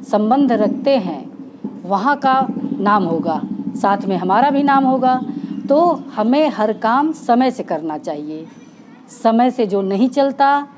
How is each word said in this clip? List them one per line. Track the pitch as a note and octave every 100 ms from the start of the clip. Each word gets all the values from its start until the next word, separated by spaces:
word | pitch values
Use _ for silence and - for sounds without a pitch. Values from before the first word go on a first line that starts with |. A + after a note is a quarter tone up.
| -
संबंध | G#3 G#3+ C4+ C#4
रखते | A3+ G#3 - C#4 C4+
हैं, | F#3 C#3+ - - - - - - F3
वहाँ | G3 A#3 C#4+
का | C4+ C4 C4 - - -
नाम | G3 G#3
होगा, | F3 E3 D3+ D#3 - - - -
साथ | G3+ G3+
में | F#3+ F#3
हमारा | F3+ G3+ C4+
भी | C#4
नाम | C#4+ C4+
होगा। | C4+ C4 B3+ B3+ - - - - -
तो | C#4+ F4 C#4 - -
हमें | G#3+ C#4 D#4
हर | A#3 G#3+
काम | G#3+ A3 B3 D4+
समय | D#4 - A#3+ B3+
से | -
करना | - D#3+ D#3+ D3+
चाहिए। | D#3 D3 D3+ D#3 D#3+ - - - - - - -
समय | A3+ A3+ B3+
से | B3+ G#3+
जो | G3
नहीं | G3 G3 B3+
चलता | C4+ C#4 C4+ C#4 C#4+ C#4+